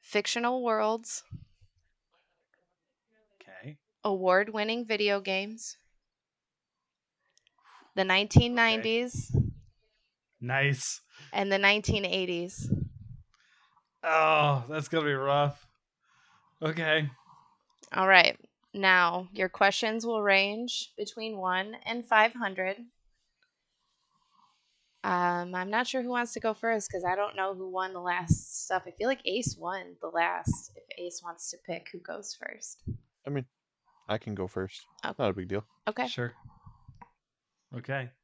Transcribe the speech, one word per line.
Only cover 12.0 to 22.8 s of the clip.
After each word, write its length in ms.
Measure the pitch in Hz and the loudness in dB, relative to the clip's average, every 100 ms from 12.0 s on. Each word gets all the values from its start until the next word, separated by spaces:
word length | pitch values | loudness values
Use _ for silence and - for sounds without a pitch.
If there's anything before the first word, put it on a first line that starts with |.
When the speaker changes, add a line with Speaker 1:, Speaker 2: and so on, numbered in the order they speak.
Speaker 1:
eighties. 680 | 196 185 180 175 175 - - - - - - - - _ _ _ _ _ _ _ | 0 -2 -2 -4 -6 -8 -4 -2 -4 -12 -18 -18 -20 _ _ _ _ _ _ _
Speaker 2:
Oh, 600 | 170 160 156 156 147 139 120 | 2 4 6 6 4 2 -2
that's 200 | 156 147 | -6 -2
gonna 160 | 165 147 | 0 2
be 60 | |
rough. 520 | 139 139 143 143 139 _ _ _ _ _ _ _ _ _ _ | 0 2 4 2 0 _ _ _ _ _ _ _ _ _ _
Okay. 500 | 156 156 160 156 151 - _ - _ _ _ _ - | -4 -2 2 2 2 -6 _ -20 _ _ _ _ -6
Speaker 1:
All 140 | - 190 | 0 8
right. 300 | 185 170 - - _ _ | 10 8 4 -12 _ _
Now, 540 | 202 190 185 175 175 185 | 0 4 6 6 0 -8
your 160 | 202 185 | -4 -4
questions 560 | - 196 - 226 226 226 | 4 2 4 -2 -2 -2
will 160 | 220 | 0
range 680 | 208 190 196 214 247 - - - | 4 4 4 -2 -6 -8 -10 -10
between 400 | 208 - 220 208 | -10 -8 -10 -4
one 380 | 185 185 202 220 - | -2 -2 -4 -10 -8
and 200 | 240 240 | -8 4
five 260 | 220 220 | 6 6
hundred. 460 | 240 214 185 185 196 | 2 -6 -4 -6 -6